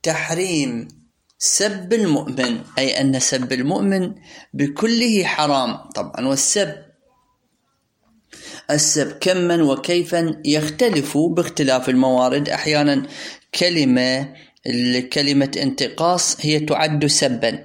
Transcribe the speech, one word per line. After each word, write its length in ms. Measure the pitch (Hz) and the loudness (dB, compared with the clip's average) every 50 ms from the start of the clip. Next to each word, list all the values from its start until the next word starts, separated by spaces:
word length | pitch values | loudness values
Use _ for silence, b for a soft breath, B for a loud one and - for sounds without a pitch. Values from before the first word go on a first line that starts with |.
| - | -2
تحريم 840 | 165 156 151 - - 165 165 185 190 175 156 139 127 120 117 117 - - - _ _ _ _ _ _ _ _ | -2 -4 -2 -4 -4 -4 -4 -2 -2 0 0 0 -2 -4 -6 -8 -10 -16 -20 _ _ _ _ _ _ _ _
سب 540 | - - - - 196 214 202 190 180 180 220 | -2 0 0 2 0 0 -2 -4 -2 -2 0
المؤمن، 680 | 226 214 175 151 131 - 147 127 127 127 120 117 110 - - - - | 2 2 2 2 0 -2 -4 -4 -4 -2 -2 -2 -6 -8 -8 -4 -2
أي 240 | 135 135 - - | -2 -2 0 0
أن 180 | 135 135 135 131 | 0 0 0 0
سب 340 | 127 - - 131 127 123 131 | -2 -2 -2 -2 -4 -4 -4
المؤمن 600 | 127 123 143 180 202 202 196 196 190 185 - - B B B B B B B - | -2 -2 -2 -2 0 0 0 0 0 -2 -4 -8 B B B B B B B -4
بكله 720 | 139 143 143 143 - 214 226 233 233 240 233 220 196 175 | -4 -4 -2 -2 -2 -2 0 2 2 2 2 2 2 0
حرام. 540 | - - - 151 147 143 135 127 117 107 - - - - | 0 0 0 0 2 2 0 0 -2 -4 -8 -12 -12 -8
طبعًا، 320 | 107 101 - - - 120 131 | -8 -8 -8 -8 -4 -2 -2
والسب، 480 | 139 135 - - - 208 196 160 151 - - - _ _ _ _ _ _ _ _ _ _ _ _ _ _ _ _ _ _ _ _ _ _ _ _ _ _ _ _ B B B B B B B B | 0 0 0 0 0 0 -2 -2 -4 -14 -18 -20 _ _ _ _ _ _ _ _ _ _ _ _ _ _ _ _ _ _ _ _ _ _ _ _ _ _ _ _ B B B B B B B B
السب 400 | 147 151 151 - - 151 143 147 | 0 2 2 2 2 0 0 -2
كمًا 520 | - - - 185 185 180 175 175 170 170 160 | -4 -2 0 0 2 2 2 2 4 4 4
وكيفًا 800 | 143 135 131 - - 175 175 175 - 180 170 165 165 156 - - | 4 2 0 0 0 0 0 0 0 0 0 0 0 -2 -2 0
يختلف 720 | 147 147 156 151 151 - - 254 233 196 151 135 - - 143 | 2 2 2 2 -2 0 2 2 2 2 0 -2 0 0 0
باختلاف 720 | 156 170 156 170 170 170 - - 151 135 131 127 127 143 | 2 2 2 0 -2 -2 0 0 2 2 2 2 2 2
الموارد. 600 | 131 127 131 131 127 127 127 127 131 143 143 - | 2 4 4 4 4 4 4 2 2 0 0 -2
أحيانًا 540 | - - - 156 151 147 147 147 143 135 135 B B B B B B B B B - - | -4 -4 0 0 2 2 4 4 2 0 -2 B B B B B B B B B -4 0
كلمة، 760 | 175 180 175 160 147 131 127 127 127 127 131 131 139 135 B B B B B B _ - 120 120 123 123 123 123 127 127 - | 0 2 2 2 4 4 4 4 4 2 0 -2 -4 -6 B B B B B B _ -4 -2 0 0 0 0 0 -2 -2 -2
كلمة 380 | 147 147 139 143 139 139 139 - - | 0 0 2 4 2 2 2 0 -2
انتقاص 800 | 143 135 135 - 139 113 - - 160 170 180 175 - - - - | -2 -2 -2 -2 -4 -6 -2 0 0 2 2 2 0 -2 -4 -2
هي 200 | - 151 156 151 | -2 0 0 0
تعد 460 | 151 151 151 - 156 156 156 147 147 | 0 0 0 0 2 0 2 2 2
سبًا 540 | 143 143 - 151 135 123 113 110 117 107 - - | 2 2 2 2 2 0 0 -2 -2 -2 -4 -12